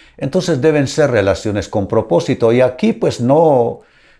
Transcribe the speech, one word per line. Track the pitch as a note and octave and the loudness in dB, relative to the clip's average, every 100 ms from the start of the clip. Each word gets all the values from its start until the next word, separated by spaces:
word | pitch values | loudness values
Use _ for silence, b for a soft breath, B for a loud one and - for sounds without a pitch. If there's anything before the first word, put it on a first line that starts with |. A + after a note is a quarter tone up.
| b - | b -10
entonces | C#3 F#3 F3+ D3+ | -4 -4 -2 0
deben | D3 D3 C3+ | 2 2 0
ser | - C#3+ | 0 0
relaciones | A2+ G2 G2 G#2+ G2+ F#2+ | 2 0 0 -2 -4 -4
con | G#2+ F#2+ | -4 -2
propósito. | A2+ - E3 - B2+ A2+ | -2 0 -2 0 0 2
Y | B2 | 2
aquí, | B2+ - A3 | 2 0 -2
pues, | - D#3+ - | 0 -2 -2
no, | A#2+ D3+ E3 C3 A#2 - b b b b | 0 2 4 2 0 -4 b b b b